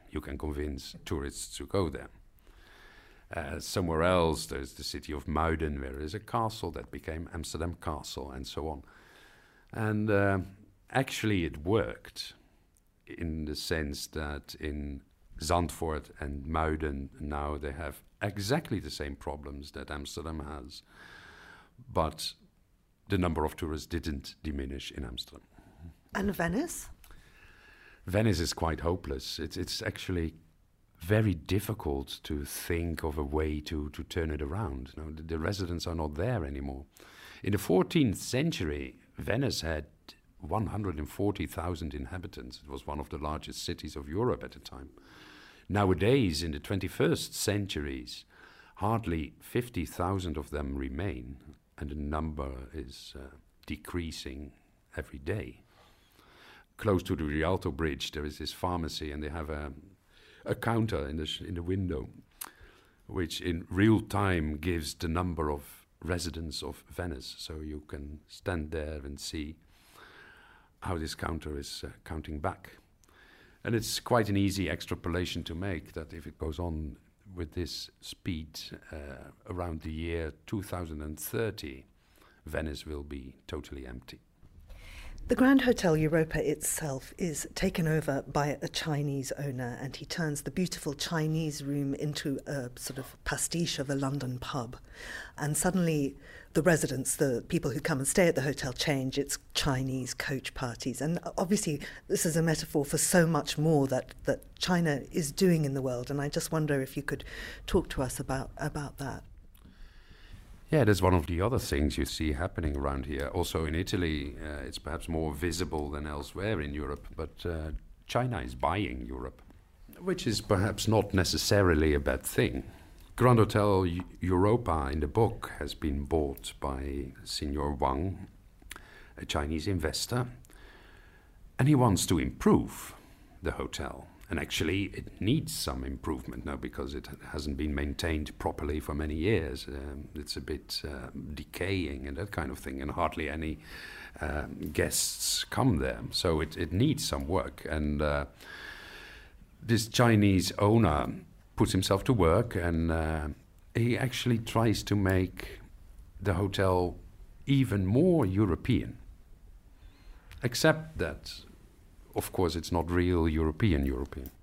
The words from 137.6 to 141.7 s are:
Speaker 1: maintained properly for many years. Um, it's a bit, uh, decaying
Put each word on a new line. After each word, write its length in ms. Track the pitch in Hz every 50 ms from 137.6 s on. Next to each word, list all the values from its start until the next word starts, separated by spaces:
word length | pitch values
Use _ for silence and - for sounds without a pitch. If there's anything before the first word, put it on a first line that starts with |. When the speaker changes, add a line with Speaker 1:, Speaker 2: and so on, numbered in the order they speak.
| 76 76 71
Speaker 1:
maintained 600 | 69 71 73 71 - - 82 80 76 76 - - -
properly 400 | - 82 - - 78 73 73 76
for 160 | - - 76
many 180 | 73 76 76 76
years. 540 | 80 80 101 110 90 80 69 65 67 -
Um, 400 | - 69 69 69 71 69 71 - - -
it's 200 | 78 69 - -
a 60 | 76
bit, 400 | 67 69 76 69 - - - - -
uh, 260 | 78 71 65 64 - - - - - 71
decaying 720 | 67 73 - - - 87 95